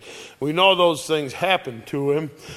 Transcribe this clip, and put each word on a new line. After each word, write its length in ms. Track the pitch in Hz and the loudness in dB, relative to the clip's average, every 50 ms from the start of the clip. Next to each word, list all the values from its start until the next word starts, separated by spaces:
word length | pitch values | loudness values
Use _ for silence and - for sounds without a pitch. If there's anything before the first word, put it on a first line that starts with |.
| - - - - - - - - | -18 -18 -18 -18 -18 -18 -12 -6
We 140 | 131 147 151 | -4 -2 2
know 220 | 170 185 196 190 | 4 4 4 6
those 320 | 175 180 170 165 143 - - | 6 4 4 4 2 -2 -2
things 260 | 160 151 147 131 120 | -2 -2 -2 -4 -6
happened 540 | - 165 185 190 175 185 - 120 113 - - | -2 0 2 2 0 0 -4 -10 -12 -10 -8
to 240 | - 143 139 139 | -6 -2 0 0
him, 180 | 143 151 160 147 - - - - 147 | 0 0 -2 -4 -8 -14 -18 -18 -18